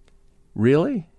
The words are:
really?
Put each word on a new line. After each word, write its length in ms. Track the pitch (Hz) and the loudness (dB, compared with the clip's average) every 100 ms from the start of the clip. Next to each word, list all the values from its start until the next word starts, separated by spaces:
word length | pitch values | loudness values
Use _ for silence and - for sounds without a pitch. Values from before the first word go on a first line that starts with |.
| _ _ _ _ _ | _ _ _ _ _
really? 540 | - 117 147 240 247 - | -2 0 2 0 -6 -10